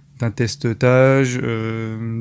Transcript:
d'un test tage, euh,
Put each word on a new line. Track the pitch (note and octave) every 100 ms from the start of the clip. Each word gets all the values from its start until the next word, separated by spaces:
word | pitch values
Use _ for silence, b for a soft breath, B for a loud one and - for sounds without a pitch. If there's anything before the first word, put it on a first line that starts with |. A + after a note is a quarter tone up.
| b -
d'un | A#2+
test | - A2+ - A#2+ G#2+
tage, | B2+ B2+ C3 C3+ C3 B2+
euh, | B2 A2+ A2+ A2+ A2 A2 A2+ A2+